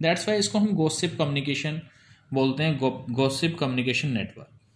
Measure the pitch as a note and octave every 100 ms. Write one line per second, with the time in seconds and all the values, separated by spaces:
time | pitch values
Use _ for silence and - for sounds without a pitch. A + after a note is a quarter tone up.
0 | D#3+ F3 G#3+ G#3 G3+ G#3 G#3 E3+ D#3 -
1 | F3 - C#3+ C#3+ C#3 C#3 D#3 D#3 - -
2 | - - _ C3+ C3+ C3 D#3+ C3 C3 -
3 | - A#2+ C3+ C3+ E3 E3 C3+ B2+ B2 B2
4 | D3 A2+ F#2 - - - _